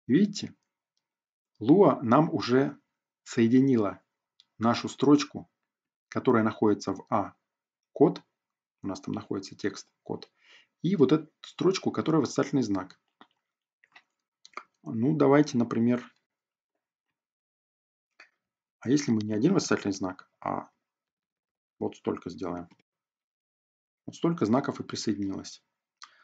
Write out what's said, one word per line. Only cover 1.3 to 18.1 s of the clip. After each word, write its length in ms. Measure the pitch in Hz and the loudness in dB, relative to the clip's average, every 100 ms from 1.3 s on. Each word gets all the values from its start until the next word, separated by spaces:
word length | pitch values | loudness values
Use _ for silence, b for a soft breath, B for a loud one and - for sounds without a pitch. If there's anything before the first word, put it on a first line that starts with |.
| _ _ _ | _ _ _
Луа 380 | 107 180 180 - | 4 6 6 4
нам 260 | 113 127 165 | 4 4 4
уже 440 | 147 104 127 143 - _ _ _ _ | -2 0 2 2 -4 _ _ _ _
соединила 800 | - - 117 127 135 120 101 95 _ _ _ _ _ _ | -8 0 4 4 4 2 0 -6 _ _ _ _ _ _
нашу 300 | 113 113 110 | -2 0 -4
строчку, 600 | - 131 147 - - - _ _ _ _ _ _ | 0 4 4 4 -10 -18 _ _ _ _ _ _
которая 360 | 113 120 117 | -2 2 4
находится 480 | 110 - 110 101 - | 2 2 0 0 -2
в 140 | 98 - | -8 -4
А, 240 | 110 95 - _ _ _ _ _ | -4 -4 -12 _ _ _ _ _
код, 300 | - 160 139 - _ _ _ _ _ | 2 2 2 -12 _ _ _ _ _
у 40 | 98 | -12
нас 140 | 92 | -10
там 140 | - | -10
находится 420 | 104 104 104 - - | -10 -8 -10 -10 -8
текст, 320 | 104 - - _ | -8 -8 -18 _
код, 280 | - - - b b b b _ | -12 -12 -12 b b b b _
и 120 | 165 190 | -4 2
вот 160 | 135 | 4
эту 180 | 151 - _ | 4 -2 _
строчку, 500 | - - 175 190 120 | -20 -2 -2 0 -4
которая 300 | - - 156 | -4 -2 0
восклицательный 420 | 120 - 139 143 | -2 -4 -2 -2
знак. 380 | 113 98 90 - _ _ _ _ _ _ _ _ _ - _ _ _ _ - - - _ | -2 -4 -8 -18 _ _ _ _ _ _ _ _ _ -20 _ _ _ _ -20 -20 -20 _
Ну, 340 | - 113 123 160 | -10 -4 -2 2
давайте, 420 | 139 143 151 120 | 4 4 4 0
например, 500 | 117 113 117 123 - _ _ _ _ _ _ _ _ _ _ _ _ _ _ _ _ _ _ _ _ | -2 0 0 0 -4 _ _ _ _ _ _ _ _ _ _ _ _ _ _ _ _ _ _ _ _